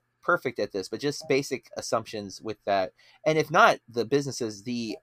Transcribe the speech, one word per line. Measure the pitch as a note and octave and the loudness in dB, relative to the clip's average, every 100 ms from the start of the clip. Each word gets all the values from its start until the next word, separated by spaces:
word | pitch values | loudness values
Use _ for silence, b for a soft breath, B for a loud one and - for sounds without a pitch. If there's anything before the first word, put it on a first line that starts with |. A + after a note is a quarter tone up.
| - _ | -12 _
perfect | - F3 C3+ A#2 | 0 0 0 -4
at | G#2 | -4
this, | G2 F#2 | -4 -6
but | A2 | -4
just | G#3+ - - | -4 -4 0
basic | C#3 C#3 B2+ - - | 0 0 -6 -8 -12
assumptions | - A#2 A2 A2 G2+ - | -4 -4 -4 -8 -10 -10
with | A2 G#2+ - | -10 -6 0
that. | G2 F#2 b b b D#3 | 0 0 b b b 0
And | D#3+ | 2
if | D3+ | 4
not | E3+ A3 C#3+ - | 6 6 4 -2
the | A#2 A2 | -4 0
businesses, | C#3 C#3 - A2+ G#2 | 0 0 -4 -6 -6
the | A2+ A#2+ A2+ - | -6 -4 -4 -8